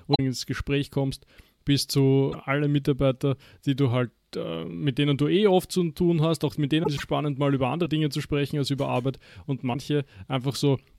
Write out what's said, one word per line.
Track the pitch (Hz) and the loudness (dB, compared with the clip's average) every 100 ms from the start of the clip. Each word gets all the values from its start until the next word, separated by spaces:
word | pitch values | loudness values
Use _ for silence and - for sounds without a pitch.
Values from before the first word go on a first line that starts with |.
| - | -2
wo | 135 | 0
du | |
ins | 135 123 | 0 -2
Gespräch | - 131 - 143 139 | -6 -6 -2 -2 -2
kommst, | - 135 - - - _ _ | -2 -4 -4 -14 -20 _ _
bis | - 139 - | 0 0 2
zu | 143 135 135 139 147 | 2 4 4 2 -2
alle | - 143 147 | -4 0 2
Mitarbeiter, | 147 139 135 139 127 139 127 - - - | 0 0 2 2 2 -2 -2 -8 -8 -4
die | 135 | 0
du | 139 | 2
halt, | 123 120 - _ | 2 -2 -6 _
äh, | - - 165 | -8 -6 -6
mit | 165 170 147 135 | -8 -4 -2 0
denen | 143 139 | 0 2
du | 147 | 2
eh | 175 208 | 4 4
oft | 185 - | 4 2
zu | 185 175 | -2 -2
tun | - 175 170 | 0 2 2
hast, | 160 160 | 2 0
auch | 147 - | -2 -2
mit | 143 | 0
denen | 151 170 | 2 0
ist | |
es | 143 | -2
spannend, | - 143 147 131 | -4 -2 -2 0
mal | 143 | 0
über | 139 131 | 0 0
andere | 156 170 | -2 -2
Dinge | 156 151 | 0 -2
zu | 147 | -4
sprechen | - 143 143 151 | -4 -2 -2 -2
als | 135 | -2
über | 135 135 | -2 -2
Arbeit | 127 127 131 - - - | 0 -2 -6 -14 -16 -8
und | 135 | -4
manche | 127 117 - 147 139 - - | -4 -6 -2 -2 -2 -12 -6
einfach | 135 131 - | -4 -2 0
so | 143 131 - | 2 0 -2